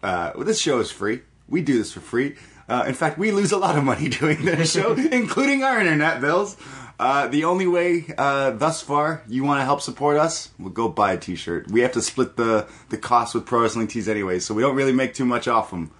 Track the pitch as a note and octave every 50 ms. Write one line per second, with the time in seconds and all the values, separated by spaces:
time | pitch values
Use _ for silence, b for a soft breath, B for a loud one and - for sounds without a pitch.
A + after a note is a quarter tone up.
0 | - F#2+ F2+ F2 E2+ D#2+ D2+ - C#3 G#3+ - - - D#3 C3+ A#2 G2 - - -
1 | G2 G#2+ A#2+ B2+ - _ _ _ _ - C#3 F#3 D3 C#3+ C3 A2+ G2 - - F2+
2 | - - A#2 A#2+ C#3 C#3+ - B B B B B B - A#2+ B2 - - C3 -
3 | E3 D3+ D3+ D#3+ G#3 A3 G3 G3 G3+ D#3 G#3 F#3+ F#3+ E3+ D3+ D3 C3+ C3+ A2 -
4 | D#3 C3 A2+ - D#3 D3+ D#3 D#3 - F#3 E3 D3 E3 D#3 - E3+ F#3+ A3+ A3 B3+
5 | C#4 D#4+ B3+ B3 A3 - - - C#4 C#4+ C#4 C4+ C4+ C4+ B3+ A3 G3 E3 D#3 D3
6 | D3+ E3 - B2 C3+ D3 E3+ F#3+ G#3 G3 - B B B B B B B B -
7 | A#2+ C3 C#3 C#3+ C3+ A#2+ C3+ D3+ D#3 E3+ F3+ F#3 F#3+ F3+ F3 F3 F3 F3+ E3+ F3
8 | D#3+ D#3+ - - C#3 C#3 C#3 C#3 C#3 C3 A2+ G#2 D3+ D#3+ D#3 - - - D3 D3
9 | D3 D#3+ D#3 - - G#2+ A#2+ C3 C#3 C#3+ C#3+ C#3 C#3 - G#3 - - D3 - -
10 | C#3+ D3 D3 D3+ D#3 E3 E3 - - - - - F2+ F#2+ E2+ A2 A#2 G2+ D#2+ G#2+
11 | G2+ G2 F#2 F2+ - F#2+ F2+ D#2+ - E2+ F2 D2+ - - G#2 A#2+ A#2+ B2 - A#2
12 | A2+ - - B2+ B2+ - - - A#2 A2+ A2 G#2+ G#2+ B B B B - A2+ G#2+
13 | - - B2 A#2 A#2 - - A2+ - - B2 A#2 A2+ G#2+ - A#2 A2 G#2+ - A#2
14 | F#2 A2 G#2+ G#2 G2 F#2 F2+ F2+ - - G#2+ G#2+ B2+ C#3 C3 C#3 C3+ C3+ B2+ C3
15 | C3 - - - B2+ B2 A#2+ A#2 - B2+ A#2 A2 - - F#2+ F2 D#2+ D2+ b